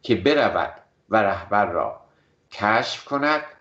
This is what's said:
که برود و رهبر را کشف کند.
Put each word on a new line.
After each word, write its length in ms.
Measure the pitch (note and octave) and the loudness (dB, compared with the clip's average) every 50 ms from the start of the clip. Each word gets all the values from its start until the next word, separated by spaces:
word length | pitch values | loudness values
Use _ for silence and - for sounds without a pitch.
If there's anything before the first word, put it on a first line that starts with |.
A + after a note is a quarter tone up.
که 140 | - - A2+ | 0 0 0
برود 580 | F#2 F#2 C#3 D3+ D3 A#2+ G2+ F#2 F2 D#2 - - - _ _ _ _ _ _ | 2 4 2 4 4 2 2 0 0 -4 -4 -8 -16 _ _ _ _ _ _
و 60 | G#2 | 0
رهبر 500 | A2 G#2 G2 F#2+ - - - G2+ G#2 G2+ | 2 2 2 0 -4 -6 -2 0 0 2
را 360 | F#2 F2 E2 A#1+ - - - - _ _ _ _ _ _ _ _ _ | 2 0 -2 -2 -4 -6 -12 -20 _ _ _ _ _ _ _ _ _
کشف 540 | - - G#2 G#2 A2 A#2 - - - - - | -8 -2 0 2 2 2 0 -2 -8 -10 -8
کند. 360 | - C#3+ C#3 C#3+ D3 D3+ D3 - - - _ | -6 -4 -2 0 0 0 -2 -4 -10 -18 _